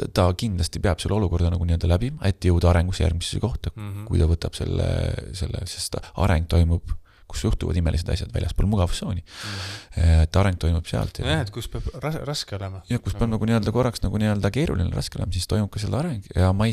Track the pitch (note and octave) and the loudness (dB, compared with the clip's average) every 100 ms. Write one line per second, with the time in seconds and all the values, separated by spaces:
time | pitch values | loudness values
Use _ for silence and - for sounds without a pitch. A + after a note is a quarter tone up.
0 | - - F#2 F#2 A#2 F2 E2 - G2+ F2 | -2 2 4 2 0 0 -2 0 0 0
1 | F2 G2+ F#2+ F2 F2 F2 E2+ E2+ E2+ F2+ | 0 2 2 2 2 2 2 2 2 2
2 | B2 D3+ F#2+ - F#2 E2+ F2 F2 F2+ F#2+ | 0 -2 -2 0 2 4 6 6 4 2
3 | E2 E2 - G2 G#2 - - G#2+ G#2 G2+ | 0 0 -2 -2 -2 -2 -6 -8 -10 -10
4 | G#2+ F2+ E2 E2+ - - - F2 F2 E2+ | -2 2 4 2 0 -4 -2 0 0 0
5 | E2+ - - F#2 E2 - F2+ - - - | -2 -4 -8 -6 -6 -6 -8 -8 -8 -8
6 | - - G2+ E2 E2 E2 E2 E2+ - - | -8 0 2 2 2 4 4 2 -2 -8
7 | - - - - A2 - E2+ F2 D#2+ - | -10 -20 -12 -4 0 0 0 0 0 0
8 | - - - - - - G2 G#2+ E2+ - | -2 -4 -4 -4 -2 0 2 4 2 0
9 | - F2 - - - G2 F#2+ G2+ - - | -4 -6 -8 -12 -12 -10 -10 -12 -8 2
10 | E2 D#2+ D#2+ F2+ G2 F2+ E2+ E2 - A2 | 4 6 4 4 2 2 0 0 -2 -4
11 | F#2+ - C3 D#3 G#2 A2+ - A#2 - D3 | -4 -4 -2 -2 -2 -8 -10 -8 -8 -6
12 | C#3+ D#3 C3 D3 - G2 G2 F#2+ - A#2+ | -6 -6 -6 -8 -8 -8 -8 -8 -4 -4
13 | - G2+ A#2 A2 A2+ A2+ G#2+ A#2 B2+ - | -2 -2 -2 0 2 2 2 0 0 0
14 | G2+ G#2 G#2+ G#2 G2 B2 E3+ F2+ E2+ - | -2 0 0 2 0 0 0 0 0 -2
15 | - - - F2+ - A2 G2+ G#2 G2+ G#2 | -4 -4 -4 -4 0 0 0 -4 -2 -2
16 | F3 A2+ F#2 - F#2 G2 A2+ | -2 -4 -4 2 4 4 2